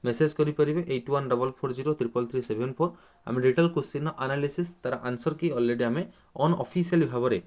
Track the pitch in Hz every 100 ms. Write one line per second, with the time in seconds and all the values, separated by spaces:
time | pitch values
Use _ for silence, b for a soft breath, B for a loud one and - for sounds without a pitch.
0 | 123 117 156 - 147 147 147 156 175 135
1 | 117 139 135 123 131 131 135 127 139 151
2 | 117 123 120 127 120 110 127 131 175 175
3 | B B - 123 127 127 170 170 139 143
4 | 151 - 135 139 143 156 175 - 123 123
5 | 123 123 156 151 170 131 120 120 120 127
6 | 202 b b - 147 165 - 180 175 170
7 | 143 123 123 101